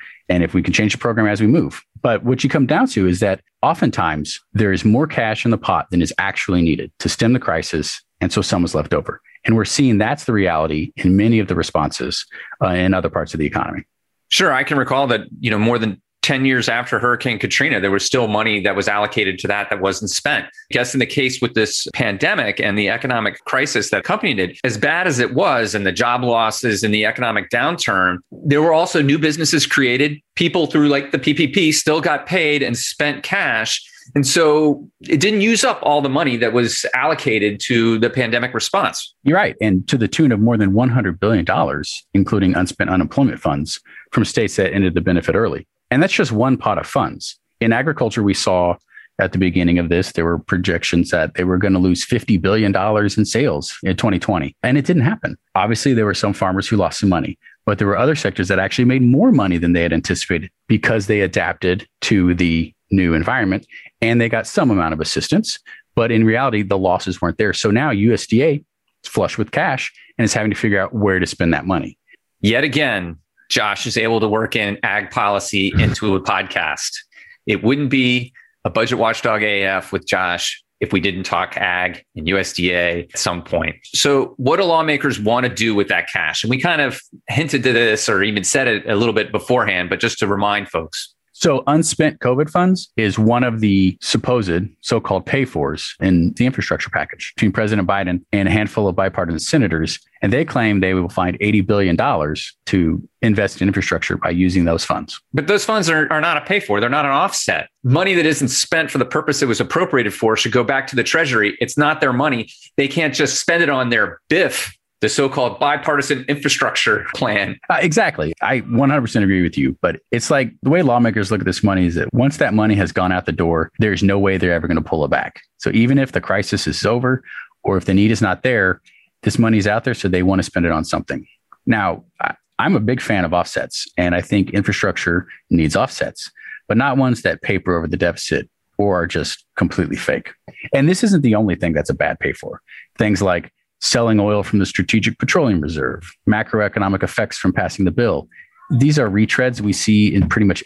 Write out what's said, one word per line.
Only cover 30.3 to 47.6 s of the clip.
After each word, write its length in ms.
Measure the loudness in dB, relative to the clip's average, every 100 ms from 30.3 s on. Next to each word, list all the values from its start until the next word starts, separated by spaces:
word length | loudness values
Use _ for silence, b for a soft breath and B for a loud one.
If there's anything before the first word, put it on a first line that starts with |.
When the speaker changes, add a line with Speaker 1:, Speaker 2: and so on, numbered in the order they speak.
| -2
Speaker 2:
People 320 | 0 0 0
through, 180 | 2 4
like, 240 | 2 0
the 80 | -2
P 160 | 0
P 140 | 0 0
P 240 | 2 2
still 280 | 2 2 0
got 260 | 0 -2 -2
paid 360 | 0 2 0
and 160 | 0 -4
spent 460 | -6 -4 -4 -4
cash. 600 | -4 -2 0 -2 -2 -6 B B B
And 120 | 0 2
so 600 | 4 4 4 4 2 -4 _
it 200 | -2 0
didn't 220 | 2 2
use 220 | 2 2
up 160 | 0 0
all 180 | 0 0
the 80 | 0
money 280 | 0 0 0
that 160 | 0
was 320 | 2 0 -2 -4
allocated 640 | -2 0 -2 0 0 0 -2 -2
to 320 | 2 2 2
the 120 | 0
pandemic 420 | 0 -2 -2 -2
response. 600 | -4 -2 0 -2 -4 -12 _
Speaker 1:
You're 120 | 0 2
right. 200 | 0 0
And 260 | 0 0 2
to 80 | 0
the 120 | 0
tune 240 | 2 2
of 80 | 4
more 160 | 2 4
than 160 | 2
one 160 | 2 2
hundred 300 | 2 0 0
billion 260 | 0 0
dollars, 600 | 0 0 0 -4 -6 -12 -2
including 400 | 0 2 2 2
unspent 360 | 0 -2 -2 0
unemployment 500 | 0 0 2 0 0
funds 400 | -4 -4 -4 -10 B B B
from 120 | -2
states 300 | 0 0 -2 0
that 160 | 0
ended 220 | 2 0
the 60 | 2
benefit 340 | 2 2 2
early. 320 | 0 0 -4 -10 _ _
And 100 | 0
that's 100 | 2
just 180 | 2 0
one 240 | 0 2 0
pot 220 | 0 -2
of 80 | -2
funds. 520 | -2 -2 -6 -14 -16 _ -4